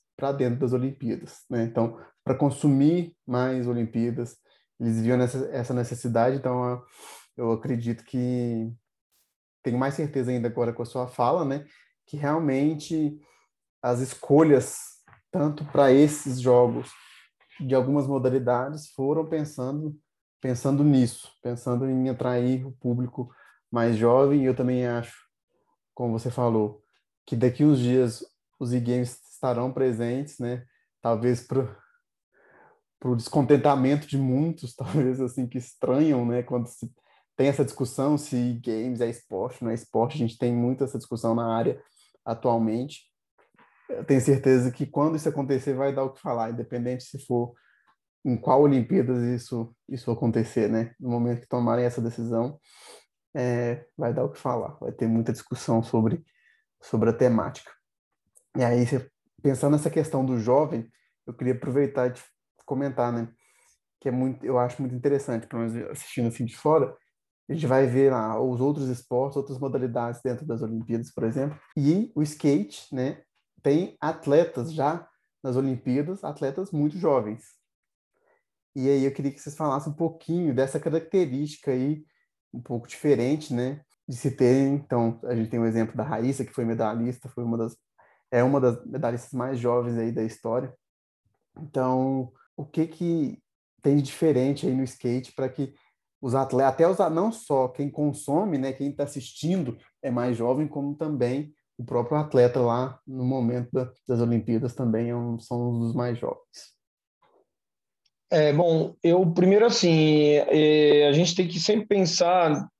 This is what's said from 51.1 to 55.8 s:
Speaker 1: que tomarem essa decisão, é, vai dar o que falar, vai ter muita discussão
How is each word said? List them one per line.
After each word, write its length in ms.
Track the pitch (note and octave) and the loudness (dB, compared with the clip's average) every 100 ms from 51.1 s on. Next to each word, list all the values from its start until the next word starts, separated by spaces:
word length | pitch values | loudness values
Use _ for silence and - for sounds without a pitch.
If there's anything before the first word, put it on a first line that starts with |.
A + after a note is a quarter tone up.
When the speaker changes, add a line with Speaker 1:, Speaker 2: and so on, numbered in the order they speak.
| A#2+ A#2+ A#2+ | -2 -2 -2
Speaker 1:
que 60 | - | -4
tomarem 380 | B2 A#2 A#2 B2 | -2 0 2 0
essa 160 | A#2+ | -2
decisão, 580 | A2+ A2+ A#2 A#2 B2 D3 _ _ - - _ _ _ B2 | -6 -6 -4 -2 -2 -6 _ _ -20 -20 _ _ _ -4
é, 500 | B2 A#2+ A#2+ A#2+ - - | -2 -2 -2 -6 -10 -6
vai 180 | A#2+ | -4
dar 100 | B2+ | -2
o 80 | C#3 | -4
que 80 | - | -4
falar, 380 | C3 A#2+ - - | -4 -4 -6 -10
vai 120 | - | -12
ter 160 | A2+ A2+ | -4 0
muita 240 | A2+ A2+ | 0 -2
discussão 520 | B2+ - B2+ - A2+ | -6 -8 -10 0 0